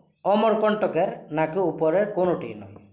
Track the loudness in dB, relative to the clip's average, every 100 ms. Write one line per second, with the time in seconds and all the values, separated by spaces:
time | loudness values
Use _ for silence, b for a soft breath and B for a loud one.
0 | _ _ 0 2 4 2 2 2 0 0
1 | -2 -4 -6 -2 -2 0 -2 0 0 2
2 | 0 0 0 0 -6 -12 -16 -20 -20